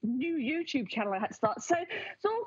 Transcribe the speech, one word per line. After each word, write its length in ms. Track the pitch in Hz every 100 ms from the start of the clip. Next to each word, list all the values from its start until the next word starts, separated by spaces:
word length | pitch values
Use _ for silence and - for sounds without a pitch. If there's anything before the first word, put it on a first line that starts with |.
new 340 | 220 247 339 330
YouTube 520 | 240 330 339 269 196
channel 240 | - 202
I 60 | 190
had 100 | 214
to 60 |
start. 280 | - 214 220
So 120 | - 339
it's 460 | 359 440 - -
all 200 | 403 453